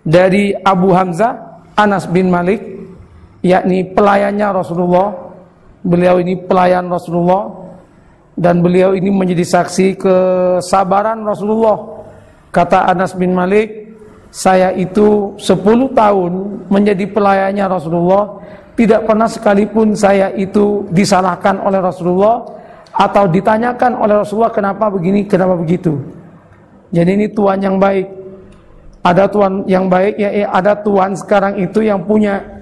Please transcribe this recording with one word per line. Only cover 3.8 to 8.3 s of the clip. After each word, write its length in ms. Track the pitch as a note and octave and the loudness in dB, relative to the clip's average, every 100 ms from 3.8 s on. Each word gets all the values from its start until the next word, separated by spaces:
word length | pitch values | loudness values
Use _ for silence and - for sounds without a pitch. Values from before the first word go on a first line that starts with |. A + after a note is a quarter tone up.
| F3+ | 0
pelayannya 640 | - G3+ G3+ G3+ G3+ G#3 | 0 2 2 0 -2 -2
Rasulullah. 640 | F#3 E3+ F3 F3+ F3+ G3+ F3+ - - - _ - - F3+ | -2 -4 -2 0 2 0 -6 -16 -20 -20 _ -20 -10 -2
Beliau 320 | F3 F3+ F3+ | 0 2 2
ini 240 | F3 F#3 | 0 -6
pelayan 480 | - F#3+ F3+ F3+ F3+ | -2 0 2 0 -2
Rasulullah 800 | F3 E3+ E3+ F3 F#3 - - - - - _ _ _ _ | -8 -4 -2 0 0 -4 -14 -20 -20 -20 _ _ _ _